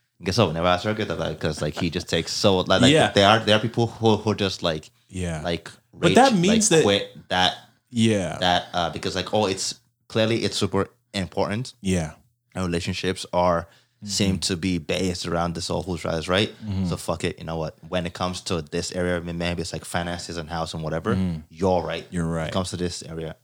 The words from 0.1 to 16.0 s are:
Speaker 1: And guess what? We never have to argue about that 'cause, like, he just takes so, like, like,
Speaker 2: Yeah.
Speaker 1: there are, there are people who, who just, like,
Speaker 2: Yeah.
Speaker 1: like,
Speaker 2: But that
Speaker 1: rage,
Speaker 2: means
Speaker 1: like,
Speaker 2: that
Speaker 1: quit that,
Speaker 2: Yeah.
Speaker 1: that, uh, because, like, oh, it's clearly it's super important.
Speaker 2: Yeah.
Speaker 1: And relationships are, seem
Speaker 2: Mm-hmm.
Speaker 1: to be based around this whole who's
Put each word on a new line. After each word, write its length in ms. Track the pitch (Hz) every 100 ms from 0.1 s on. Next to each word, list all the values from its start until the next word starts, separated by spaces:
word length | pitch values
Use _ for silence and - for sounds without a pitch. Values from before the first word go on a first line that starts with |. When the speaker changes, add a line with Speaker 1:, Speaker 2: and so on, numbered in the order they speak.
| _
Speaker 1:
And 80 | 90
guess 120 | 117
what? 100 | 92
We 60 |
never 120 | 82 90
have 160 | 90
to 60 | 107
argue 160 | 107
about 140 | 104 82
that 200 | 82 78
'cause, 240 | 85 78
like, 120 | 76 -
he 100 | 87
just 200 | 85 -
takes 240 | 85 80
so, 260 | - 104 92
like, 220 | 87 92
like, 120 | -
Speaker 2:
Yeah. 200 | 151 113
Speaker 1:
there 160 | 101 98
are, 100 | 113
there 160 | 104 110
are 40 |
people 260 | 117 - 113
who, 300 | - 113 104
who 180 | 110
just, 300 | 98 98 -
like, 260 | 87 78 - _ _
Speaker 2:
Yeah. 320 | 92 87 80
Speaker 1:
like, 280 | 87 85 - - _
Speaker 2:
But 220 | 113 175 226
that 160 | 269
Speaker 1:
rage, 80 | 196
Speaker 2:
means 280 | 180 220 208
Speaker 1:
like, 60 | 160
Speaker 2:
that 20 |
Speaker 1:
quit 440 | 107 101 - - -
that, 260 | 92 92 - - _ _
Speaker 2:
Yeah. 460 | 120 113 104 82 -
Speaker 1:
that, 260 | 90 87 -
uh, 180 | 87 82
because, 240 | - 95
like, 180 | 92 87
oh, 140 | 107 98
it's 300 | 98 - - _ _ -
clearly 340 | 113 110 117
it's 140 | 101 -
super 320 | 101 98 - _ _
important. 600 | 101 87 - 82 107 127 -
Speaker 2:
Yeah. 340 | 98 90 78 - _ _ _ 95
Speaker 1:
And 80 | 90
relationships 580 | 85 - 90 92 92 -
are, 360 | 87 90 85 85 _ _ _
seem 340 | 104 98 98 92
Speaker 2:
Mm-hmm. 20 |
Speaker 1:
to 160 | - 87
be 220 | 92 87
based 480 | 76 87 95 90 87
around 280 | 85 85
this 140 | 85 -
whole 140 | 87
who's 240 | 92 82